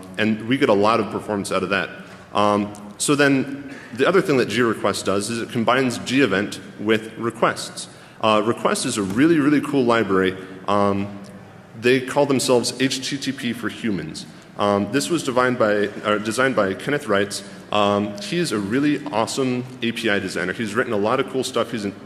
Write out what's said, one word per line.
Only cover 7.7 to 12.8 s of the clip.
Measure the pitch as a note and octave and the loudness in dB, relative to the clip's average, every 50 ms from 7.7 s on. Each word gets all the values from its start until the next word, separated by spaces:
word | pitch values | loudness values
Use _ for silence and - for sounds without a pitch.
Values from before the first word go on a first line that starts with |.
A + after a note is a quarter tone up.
| - - - - - - - - - - | -12 -12 -14 -14 -16 -20 -20 -20 -8 -2
Uh, | - A2 G#2+ G#2+ G#2 | 2 2 4 4 4
request | A2+ A#2 - - - - - - | 2 0 0 0 0 0 0 -2
is | C3+ A#2 A2 | -2 -2 -2
a | G2+ | -2
really, | F#2 F#2+ A2+ C#3+ E3 E3+ D#3 | 0 2 4 4 4 4 4
really | C3+ C#3+ D3 C#3 | 4 4 4 2
cool | - - - C#3+ B2+ | 2 0 0 2 4
library. | A#2 A#2 A2+ A2 F#2+ F#2+ F#2 F#2+ F#2 F2+ - - - - - - - | 4 4 4 4 2 2 2 2 2 0 -2 -8 -14 -14 -10 -4 0
Um, | G2+ G#2 G2+ G2+ G2 G2 G2+ G2+ G2+ - - - - - - - - - - - - A#2 | 2 2 2 2 2 0 -4 -6 -8 -12 -16 -16 -18 -20 -20 -20 -20 -20 -20 -20 -8 -2
they | A2+ A#2+ C3 C3+ | 2 2 2 2
call | B2 C3 - D3 D3 | 2 0 0 2 2
themselves | C3+ C#3 B2 - - B2+ A#2+ A2+ A2 - | 2 2 2 2 4 4 4 2 0 -2
H | - | -2